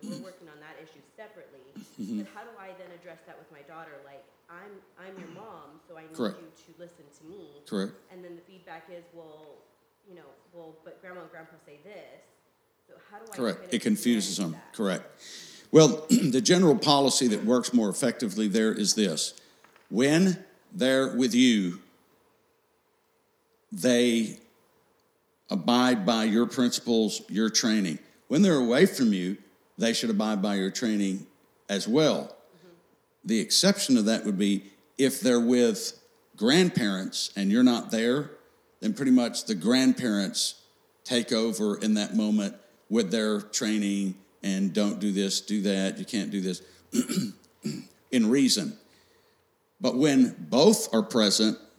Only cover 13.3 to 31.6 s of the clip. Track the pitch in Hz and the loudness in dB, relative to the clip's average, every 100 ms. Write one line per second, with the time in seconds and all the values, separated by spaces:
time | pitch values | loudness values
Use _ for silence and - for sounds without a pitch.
13.3 | - 220 90 - 120 233 104 123 113 95 | -8 -6 -8 -8 -6 -2 -2 0 0 -2
14.3 | 92 87 78 - - 101 87 - - - | -4 -6 -8 -14 -6 -4 -4 -8 -20 -20
15.3 | - - - - 156 156 - - 240 165 | -20 -20 -20 2 6 6 4 0 0 2
16.3 | 127 113 180 180 123 151 143 135 - 123 | 0 2 4 6 4 4 4 4 2 0
17.3 | 104 104 123 110 123 107 90 120 113 113 | 0 0 0 2 0 0 0 -2 -2 -4
18.3 | 95 107 104 110 - 98 - 98 76 - | -2 0 2 0 0 0 2 0 0 -6
19.3 | - _ _ _ _ - 98 139 160 190 | -8 _ _ _ _ -6 0 4 4 4
20.3 | 170 - _ _ 95 127 131 127 110 131 | 2 -6 _ _ -2 2 2 0 0 2
21.3 | 120 127 110 90 90 - _ _ _ _ | 4 4 4 0 -4 -14 _ _ _ _
22.3 | _ _ _ _ _ _ _ _ _ _ | _ _ _ _ _ _ _ _ _ _
23.3 | _ _ _ - 101 123 120 123 117 107 | _ _ _ -18 -4 0 2 2 2 -2
24.3 | 101 _ _ _ _ _ _ _ _ _ | -8 _ _ _ _ _ _ _ _ _
25.3 | _ - 101 98 123 127 123 92 113 110 | _ -6 -4 0 2 2 0 0 0 0
26.3 | 107 117 - 123 - - 113 107 - - | 0 0 0 0 0 -2 0 0 -4 -8
27.3 | 92 110 - 117 107 92 78 - _ - | -2 0 0 0 0 -2 -6 -12 _ -2
28.3 | 139 196 151 120 127 190 - 117 95 90 | 2 4 4 2 4 2 2 0 2 -2
29.3 | 101 - _ _ - 113 113 117 104 107 | -6 -12 _ _ -4 -2 -2 -2 -2 -2
30.3 | 104 104 101 95 - 113 104 98 95 - | -2 -2 -2 -2 -4 -4 -2 -2 -4 -10
31.3 | _ _ _ | _ _ _